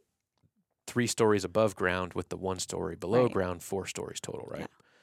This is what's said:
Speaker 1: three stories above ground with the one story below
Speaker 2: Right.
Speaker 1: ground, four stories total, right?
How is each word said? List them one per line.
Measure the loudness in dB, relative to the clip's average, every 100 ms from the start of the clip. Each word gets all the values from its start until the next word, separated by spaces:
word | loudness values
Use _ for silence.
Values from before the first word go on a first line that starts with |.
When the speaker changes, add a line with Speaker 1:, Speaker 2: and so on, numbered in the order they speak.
| _ _ _ _ _ _ _ _ -4
Speaker 1:
three | 0 2
stories | 4 6 6
above | 2 4 2 4
ground | 2 2 -2
with | -4 -6
the | -4
one | -4 -4
story | -4 -4 -4 -6
below | 0 2
Speaker 2:
Right. | 4
Speaker 1:
ground, | 2 -2 -4
four | -4 -6 -4
stories | -6 -8 -8
total, | -10 -10 -8
right? | -8 -10 _ _ _